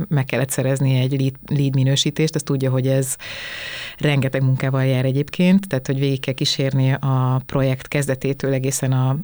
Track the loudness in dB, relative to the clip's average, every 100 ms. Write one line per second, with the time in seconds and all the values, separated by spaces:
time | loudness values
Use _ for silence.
0 | -2 -2 0 -2 -2 -2 0 0 2 2
1 | 2 0 -2 -4 -4 0 2 2 2 2
2 | 2 2 0 0 -2 0 0 2 2 2
3 | 0 -6 -10 -12 -12 -12 -12 -12 -12 -4
4 | 0 2 0 2 2 2 0 0 2 2
5 | 0 0 -2 0 4 4 2 -4 -2 0
6 | 0 0 -2 -2 -2 0 0 2 2 2
7 | 0 2 2 0 0 0 0 0 -2 -2
8 | -2 -2 -4 -2 -2 -2 -2 -2 0 2
9 | 0 -2